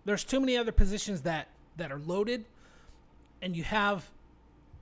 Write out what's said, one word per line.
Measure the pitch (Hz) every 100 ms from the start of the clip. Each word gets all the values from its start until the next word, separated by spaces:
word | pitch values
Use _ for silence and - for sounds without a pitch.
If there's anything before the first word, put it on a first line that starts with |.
There's | - 208
too | - 262
many | 262 247
other | 226
positions | 226 202 208 - 185
that, | 151 156 139 - - -
that | 160
are | 143
loaded, | 156 185 208 247 214 - - - - - - - - -
and | 185 170
you |
have | 156 214 202 202 - - - - - - - -